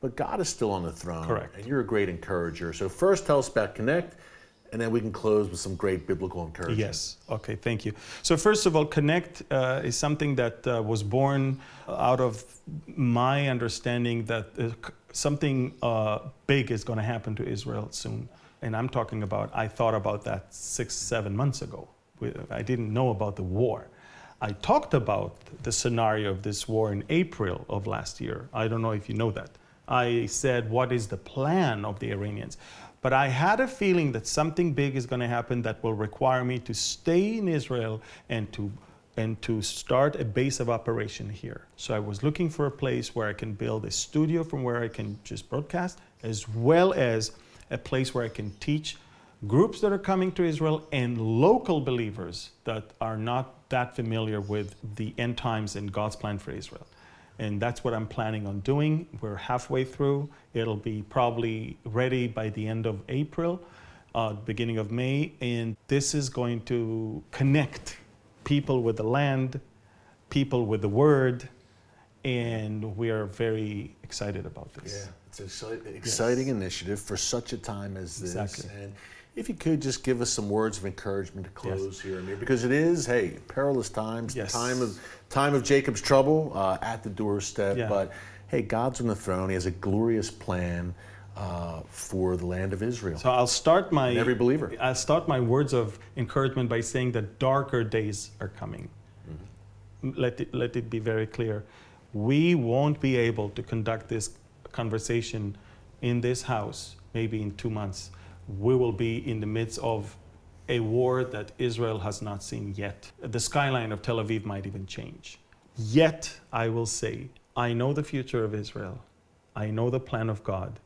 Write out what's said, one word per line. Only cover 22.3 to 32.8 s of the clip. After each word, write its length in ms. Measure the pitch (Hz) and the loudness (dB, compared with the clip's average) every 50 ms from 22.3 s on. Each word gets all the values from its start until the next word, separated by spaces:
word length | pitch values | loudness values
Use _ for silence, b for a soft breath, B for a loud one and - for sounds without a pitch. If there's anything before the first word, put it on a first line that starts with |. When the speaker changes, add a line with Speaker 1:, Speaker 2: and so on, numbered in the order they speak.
| - - - - | -6 -6 -10 -8
Speaker 2:
I 120 | - 117 117 | -6 -6 -2
didn't 280 | 107 127 117 117 107 107 | 0 0 0 0 0 0
know 180 | 117 131 127 | 2 2 2
about 260 | 113 98 107 104 98 | 2 0 -2 -4 -4
the 60 | - 98 | -4 -4
war. 460 | 90 90 101 123 123 - - - - B B B B B B B B B B | -2 2 2 2 2 2 -2 -6 -14 B B B B B B B B B B
I 120 | - 107 101 | -4 -4 -4
talked 420 | - - - 220 302 294 - - | -4 0 2 2 2 4 2 0
about 420 | 143 113 - 104 101 101 101 - - - - - - - | 0 2 2 0 0 -2 -4 -8 -14 -20 -20 -16 -8 -6
the 80 | 123 113 | -4 -2
scenario 580 | - - 123 120 117 113 110 107 110 107 101 | 0 0 0 2 2 2 2 2 2 0 0
of 120 | 95 92 101 | -2 -2 -4
this 240 | 104 104 101 - | -4 -4 -4 -4
war 260 | - 110 110 110 107 101 | -2 0 2 2 2 0
in 120 | 101 101 - | -2 -2 0
April 560 | 151 165 185 175 - - 113 92 90 - - - | 2 2 2 0 0 -4 -2 -2 -2 -4 -6 -6
of 180 | - 101 98 | -6 -4 -2
last 360 | 98 101 110 - - - - 123 | -2 -4 -4 -4 -8 -8 -8 -6
year. 260 | 113 - - 123 131 - | -6 -6 -6 -8 -8 -4
I 140 | 117 110 113 | -2 0 0
don't 120 | 113 113 | 0 0
know 120 | 113 113 110 | 0 0 -2
if 140 | 104 95 - | -2 -4 -4
you 60 | 110 | -2
know 160 | 107 113 113 104 | 0 0 0 0
that. 180 | - - - - - b b b b b | -2 -8 -10 -16 -20 b b b b b
I 400 | - 127 127 123 120 120 117 113 | 0 2 2 4 4 4 2 2
said, 440 | 104 - - - 135 123 120 117 110 | 0 -2 0 2 2 2 2 0 2
"What 220 | 113 123 127 123 127 | 2 2 2 2 2
is 160 | 123 110 98 | 0 0 -2
the 80 | - 98 | -6 -8
plan 680 | - - - - 135 147 165 190 180 143 113 104 101 | -8 -8 -4 -2 0 2 4 4 4 4 2 0 -2
of 140 | 104 104 - | -4 -4 -4
the 120 | - 113 107 | -4 -4 -2
Iranians?" 440 | 98 101 104 104 101 - - - B B B B B | -2 -4 -4 -6 -6 -8 -10 -12 B B B B B